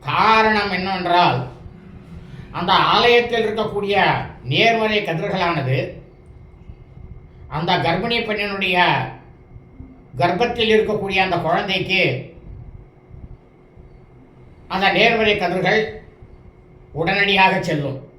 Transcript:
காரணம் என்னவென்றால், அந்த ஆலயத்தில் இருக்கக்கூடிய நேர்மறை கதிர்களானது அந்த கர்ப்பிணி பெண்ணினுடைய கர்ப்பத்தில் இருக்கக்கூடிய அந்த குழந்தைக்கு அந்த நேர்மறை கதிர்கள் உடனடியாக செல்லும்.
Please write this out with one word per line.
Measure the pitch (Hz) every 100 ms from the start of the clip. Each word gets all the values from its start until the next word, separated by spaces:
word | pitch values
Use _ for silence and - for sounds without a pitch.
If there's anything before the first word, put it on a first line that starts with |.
| 143
காரணம் | 160 202 220 220 214 202 180
என்னவென்றால், | 185 185 175 175 175 - - - - - - - - - - - - 151
அந்த | 180 180 151
ஆலயத்தில் | 190 240 240 233 226
இருக்கக்கூடிய | 214 214 202 202 202 202 170 147 - - -
நேர்மறை | 151 220 226 214 214
கதிர்களானது | 170 160 202 196 175 160 127 131 - - - - - - - - - - - - - - - - - 143
அந்த | 170 180
கர்ப்பிணி | 165 180 233 233 214
பெண்ணினுடைய | 208 202 196 196 180 170 143 - - - - - - - - - - - -
கர்ப்பத்தில் | 175 180 233 240 220
இருக்கக்கூடிய | 220 190 208 196 190 185
அந்த | 175 160
குழந்தைக்கு | 185 202 190 170 190 156 123 - - - - - - - - - - - - - _ - - - - - - - - - - -
அந்த | 185 190 190
நேர்மறை | 226 226 214 208
கதிர்கள் | 180 180 180 214 214 - - - - - - - - - - 139
உடனடியாக | 170 196 202 190 190 185 -
செல்லும். | 156 139 123 -